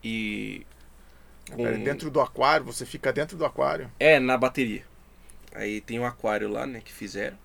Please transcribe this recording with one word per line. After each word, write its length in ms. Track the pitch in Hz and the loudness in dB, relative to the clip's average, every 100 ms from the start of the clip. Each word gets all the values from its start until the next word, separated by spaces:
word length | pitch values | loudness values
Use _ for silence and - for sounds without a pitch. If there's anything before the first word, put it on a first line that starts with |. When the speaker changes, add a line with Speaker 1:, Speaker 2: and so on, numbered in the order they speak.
Speaker 1:
e 600 | 113 113 107 104 104 101 - - - - - - - - - - | -4 -4 -2 -4 -6 -8 -14 -20 -20 -20 -20 -20 -20 -20 -16 -4
Speaker 2:
Peraí, 220 | 117 110 | -2 0
Speaker 1:
com 60 | 110 | -2
Speaker 2:
dentro 260 | 143 156 | -4 -2
do 80 | 147 | 0
aquário? 460 | 127 - 131 156 127 | 0 2 4 4 2
Você 200 | 117 123 | -10 -10
fica 280 | - 135 | -4 -2
dentro 240 | 131 156 175 | 0 -2 -2
do 80 | 147 | -4
aquário? 440 | - 139 151 127 - | 0 0 0 -6 4
Speaker 1:
É, 220 | 151 151 | 8 8
na 180 | 127 127 | 6 4
bateria. 460 | 127 131 123 104 - - - - - - - | 2 2 -2 -2 -10 -20 -20 -20 -20 -20 -16
Aí 260 | - 104 107 | -8 -4 -6
tem 200 | - 117 | -6 -4
um 40 | 120 | -4
aquário 440 | 120 110 107 104 | -2 0 0 0
lá, 140 | 107 135 | -2 -4
né, 140 | 120 | -8
que 80 | - | -14
fizeram. 460 | - 104 98 120 196 | -12 -10 -6 -6 -8